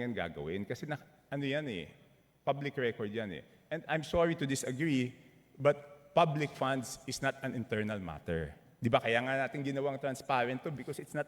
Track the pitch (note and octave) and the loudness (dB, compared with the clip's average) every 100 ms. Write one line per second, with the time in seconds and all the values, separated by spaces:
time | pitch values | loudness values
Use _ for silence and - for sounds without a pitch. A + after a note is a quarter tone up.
0 | A#2+ G#2 E2+ D#2 D2 F#2 G2+ B2 D3 D3 | -2 -2 -4 -4 -4 -4 -4 -6 -6 -8
1 | - - _ C#3+ C#3 C#3+ D3+ F#2+ D2+ - | -10 -20 _ -4 0 -2 -2 -6 -8 -14
2 | - _ _ _ - C#3 C#3+ C3+ B2 A2 | -20 _ _ _ -2 0 -2 0 0 0
3 | G#2+ A2 G#2+ D#2+ - - _ D#3+ - D#3 | -4 -4 -4 -6 -10 -20 _ -8 -2 -2
4 | D3 F3 E3+ E3 C#3 C3+ C3 B2+ E3 C3+ | 2 4 4 4 0 0 -2 0 2 4
5 | B2 - - - _ - C#3 D3 - - | 2 -2 -20 -20 _ 2 4 4 -2 -20
6 | - - E3+ D3+ C#3+ - C3 C3+ A#2 - | 0 4 6 4 0 0 0 0 -4 -10
7 | - B2+ C3+ - C3 B2+ A2+ A2 G#2+ G#2+ | -8 -2 -2 -2 -4 -4 -2 0 0 -2
8 | F2+ D2+ - E2 D2+ - - - A#2 B2+ | -4 -6 -2 -2 -2 -8 -20 -2 2 4
9 | A#2+ A#2 B2+ C3+ C3 D3+ C#3 C#3 C#3 C3+ | 4 2 2 0 0 -2 -2 0 -2 -2
10 | C#3 C3 - C3 A#2+ B2+ E3+ C#3 C3 C#3+ | -4 -4 0 2 2 0 -4 -6 -6 -8
11 | D3 D3+ | -6 -4